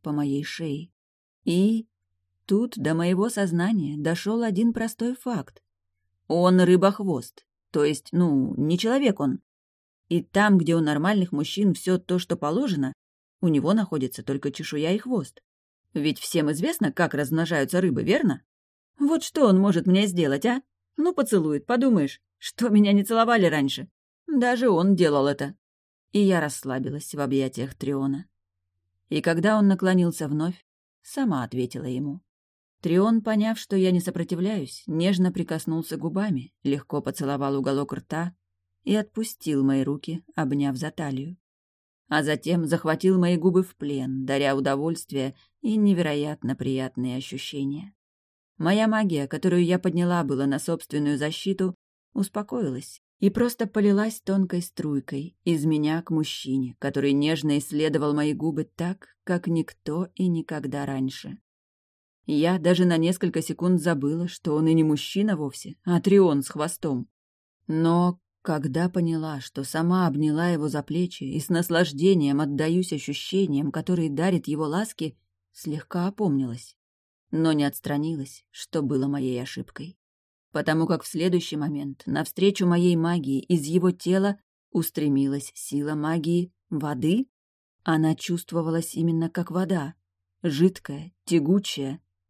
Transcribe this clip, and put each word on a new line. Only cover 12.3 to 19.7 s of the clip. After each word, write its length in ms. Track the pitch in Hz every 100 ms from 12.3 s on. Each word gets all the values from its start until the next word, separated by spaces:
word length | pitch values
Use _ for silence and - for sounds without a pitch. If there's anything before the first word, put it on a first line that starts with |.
| 170
положено, 560 | 147 175 277 165 135 - _ _ _ -
у 80 | 175
него 260 | 147 139
находится 480 | 214 196 156 127 -
только 280 | - 139 -
чешуя 420 | - 151 151 156
и 60 | 202
хвост. 440 | 247 240 139 - _ _ _ _ _
Ведь 260 | 156 147 -
всем 320 | - 170 151
известно, 420 | 147 214 330 170
как 220 | - 170
размножаются 640 | 139 147 160 165 165 135 175
рыбы, 220 | 180 127
верно? 400 | - 247 277 139 _ _ _ _ _ -
Вот 240 | 285 320
что 240 | - - 254
он 120 | 190
может 280 | 202